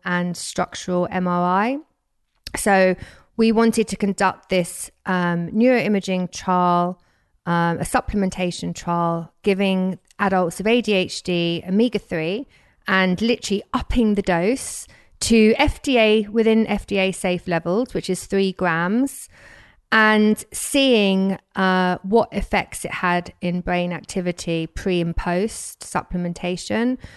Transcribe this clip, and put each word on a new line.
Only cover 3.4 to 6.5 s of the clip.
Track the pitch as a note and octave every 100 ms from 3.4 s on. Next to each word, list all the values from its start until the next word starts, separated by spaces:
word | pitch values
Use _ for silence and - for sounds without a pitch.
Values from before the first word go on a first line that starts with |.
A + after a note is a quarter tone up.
| A3+
wanted | A3 A3+ A3 G#3+
to | -
conduct | G3+ F#3+ G3 - -
this, | F#3 E3+ - - _ -
um, | F#3 F3 E3+ E3+
neuroimaging | G#3+ B3 B3 F#3+ G#3 F#3 F#3 F3+
trial, | - -